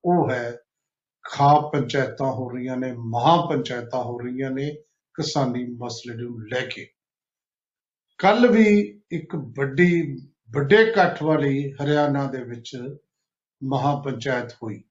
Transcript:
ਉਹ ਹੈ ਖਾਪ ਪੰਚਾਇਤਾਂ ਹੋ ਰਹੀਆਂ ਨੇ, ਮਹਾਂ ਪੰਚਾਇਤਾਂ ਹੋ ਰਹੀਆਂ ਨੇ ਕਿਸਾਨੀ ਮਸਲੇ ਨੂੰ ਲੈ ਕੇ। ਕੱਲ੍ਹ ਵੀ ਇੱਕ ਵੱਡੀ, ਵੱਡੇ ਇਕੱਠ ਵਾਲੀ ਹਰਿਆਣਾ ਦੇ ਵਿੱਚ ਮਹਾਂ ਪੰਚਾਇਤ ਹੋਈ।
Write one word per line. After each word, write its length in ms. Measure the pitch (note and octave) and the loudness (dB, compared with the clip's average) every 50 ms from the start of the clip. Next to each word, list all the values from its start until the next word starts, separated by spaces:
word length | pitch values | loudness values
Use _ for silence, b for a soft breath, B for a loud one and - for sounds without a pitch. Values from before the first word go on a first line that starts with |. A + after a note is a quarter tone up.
| - | 2
ਉਹ 240 | F3 F3 F3 D#3 C3+ | 4 4 4 4 2
ਹੈ 260 | C3 B2 A#2+ A#2+ A#2+ A#2+ _ _ _ _ _ _ _ _ _ _ _ _ _ | 0 -2 -4 -6 -8 -12 _ _ _ _ _ _ _ _ _ _ _ _ _
ਖਾਪ 500 | - - - C#3+ C#3+ D3 D3 D3 D3 - | -14 0 4 6 6 6 6 4 0 -2
ਪੰਚਾਇਤਾਂ 580 | C#3 B2+ A#2+ - C#3 B2+ - - - C#3 C3 | -2 -2 -2 -2 -2 -2 -2 -4 -4 -4 -4
ਹੋ 180 | B2+ C3 B2+ A#2+ | -4 -4 -8 -8
ਰਹੀਆਂ 280 | B2 B2+ B2 C3 C3 | -8 -8 -8 -6 -6
ਨੇ, 140 | B2+ C3 B2+ | -6 -6 -6
ਮਹਾਂ 560 | A#2+ A#2 A#2 A2+ A2+ A#2+ A#2+ D3+ E3+ E3+ - | -8 -8 -8 -6 -4 0 4 4 4 4 2
ਪੰਚਾਇਤਾਂ 560 | D#3 D#3 C3+ A#2+ - B2+ A#2+ A#2 - - B2+ B2 | 0 -2 -2 -2 -4 -6 -8 -8 -6 -6 -6 -6
ਹੋ 160 | A#2+ A#2+ A#2+ | -6 -8 -8
ਰਹੀਆਂ 320 | B2 B2 B2+ C3 C3+ C3+ | -8 -8 -6 -6 -6 -4
ਨੇ 200 | C3 C3+ C#3 D3 D3 D3+ _ _ _ _ _ _ _ | -4 -4 -6 -6 -8 -10 _ _ _ _ _ _ _
ਕਿਸਾਨੀ 500 | - - - - - C3+ B2 A#2+ B2 B2 | -6 -6 -2 0 0 0 0 -2 -4 -6
ਮਸਲੇ 520 | A#2+ A#2+ A#2 B2 A#2+ A2+ - - B2 A2+ | -8 -8 -10 -10 -10 -10 -12 -12 -12 -10
ਨੂੰ 320 | A#2 B2 A#2+ A#2+ A2+ A2 | -10 -10 -10 -10 -12 -10
ਲੈ 140 | G#2 B2+ B2+ | -6 -6 -6
ਕੇ। 260 | B2+ G#2 - G#2+ G#2 _ _ _ _ _ _ _ _ _ _ _ _ _ _ _ _ _ _ _ _ _ _ _ _ _ _ | -6 -6 -10 -14 -16 _ _ _ _ _ _ _ _ _ _ _ _ _ _ _ _ _ _ _ _ _ _ _ _ _ _
ਕੱਲ੍ਹ 340 | - - F#3+ G#3 A3 A#3+ A#3+ | 2 4 4 6 6 6 6
ਵੀ 500 | G3+ A3+ A3 G#3 G#3 G#3 G3+ - - - _ _ | 8 6 6 8 6 4 4 0 -6 -18 _ _
ਇੱਕ 240 | F3 D#3+ D#3+ - - | -8 -8 -8 -6 -8
ਵੱਡੀ, 840 | D#3+ C3 A#2 A#2 C3+ C#3 C3+ C3+ C#3 F3+ F3+ F3 E3+ D#3 C#3 C3+ B2+ - - _ _ _ _ | -8 -8 -10 -4 -4 -4 -2 2 4 4 4 4 2 0 -2 -6 -10 -14 -18 _ _ _ _
ਵੱਡੇ 240 | A2+ C#3+ C#3 C#3 G3+ | -4 -4 2 6 6
ਇਕੱਠ 480 | A3 A3 A3 A3+ G3+ F3+ E3+ - - D3 | 6 6 6 4 2 2 2 2 -2 0
ਵਾਲੀ 480 | D#3 D#3 D3 C#3+ C#3 C3+ C#3 C#3+ C#3 | 0 2 2 2 0 0 -2 -4 -6
ਹਰਿਆਣਾ 600 | C3+ - C#3+ D3 D3 D3 D3 C#3+ C#3 C#3 C#3 C3+ | -6 -6 -2 0 2 2 2 2 0 -2 -2 -4
ਦੇ 120 | C3 C3 B2 | -6 -8 -10
ਵਿੱਚ 520 | A#2+ A#2+ A#2+ A#2 - - B2 B2 C3+ C#3+ - _ _ _ _ _ _ _ _ _ _ _ _ C#3 | -10 -14 -14 -14 -14 -14 -12 -12 -12 -14 -16 _ _ _ _ _ _ _ _ _ _ _ _ -6
ਮਹਾਂ 400 | C3+ C#3 C3 C3+ C#3+ C#3+ - - | -4 -2 0 0 0 -2 -2 -4
ਪੰਚਾਇਤ 480 | C#3 A#2+ A2+ A#2 C#3 B2+ A#2+ A#2 - - _ A#2 | -6 -8 -6 -4 -2 -2 -2 -4 -8 -12 _ -12
ਹੋਈ। 200 | A2 G2 F2+ - _ | -10 -10 -12 -16 _